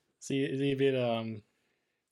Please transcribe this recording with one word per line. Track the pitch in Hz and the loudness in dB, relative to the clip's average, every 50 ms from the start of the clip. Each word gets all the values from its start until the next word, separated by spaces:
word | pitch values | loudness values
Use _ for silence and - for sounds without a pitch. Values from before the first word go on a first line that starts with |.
| _ _ _ - | _ _ _ -14
See, | - - 139 135 139 | -8 -4 -2 0 0
is | 156 135 135 | 0 0 0
he | 139 139 139 | 0 0 2
a | |
bit, | 131 139 135 131 | 2 2 2 4
um, | 127 123 120 117 113 113 113 110 107 - _ _ _ _ _ _ _ _ _ _ _ _ _ | 2 2 0 0 -2 -2 -6 -8 -10 -12 _ _ _ _ _ _ _ _ _ _ _ _ _